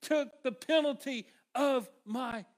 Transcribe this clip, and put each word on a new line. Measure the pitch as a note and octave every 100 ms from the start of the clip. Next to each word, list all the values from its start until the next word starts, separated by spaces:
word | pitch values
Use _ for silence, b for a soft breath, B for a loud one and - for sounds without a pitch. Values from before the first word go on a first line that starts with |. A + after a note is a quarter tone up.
took | - D4+ C#4 -
the | C4
penalty | - - D#4+ D4 C4 C#4 A#3+ b b b
of | B3 C#4+ B3+ F#3 - G#3
my | A#3 A#3+ A3+ -